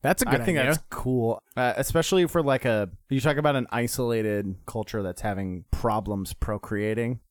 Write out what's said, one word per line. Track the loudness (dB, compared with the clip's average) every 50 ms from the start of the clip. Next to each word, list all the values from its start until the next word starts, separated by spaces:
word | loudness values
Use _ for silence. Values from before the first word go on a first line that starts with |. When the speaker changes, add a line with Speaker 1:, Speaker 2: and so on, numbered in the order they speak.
Speaker 1:
That's | 2 2 2 2
a | 4
good | 2 2 2
Speaker 2:
I | 4
think | 2 2 4
Speaker 1:
idea. | 4 2
Speaker 2:
that's | 2 0 -2 -8
cool. | -10 -6 -2 0 0 2 2 0 -2 -2 _ _ -2
Uh, | 0 0 2 2
especially | 0 -2 2 2 0 2 4 4 4 4
for, | 4 2 0
like, | 2 2 2 2 2
a, | 2 2 2 0 -2 -6 -18 _ _
you | -2 2
talk | 2 2 2 4
about | 2 2 2
an | 2 -2 -2
isolated | -2 -2 -2 -2 -2 -2 -2 0 0 0 0 0 0 0 -2 -4 -8 -10 -12
culture | -8 -8 -8 -6 -4 -4 -4
that's | -4 -4 -6 -4
having | -4 -4 -4 -2 -4 -4 -6 -8 -4 _
problems | -4 -2 0 0 0 0 -2 -2 -4 -4 -4 -6 -6
procreating | -6 -4 -4 -4 -6 -6 -4 -4 -2 0 0 0 -2 -2 -2 -4 -6 _ _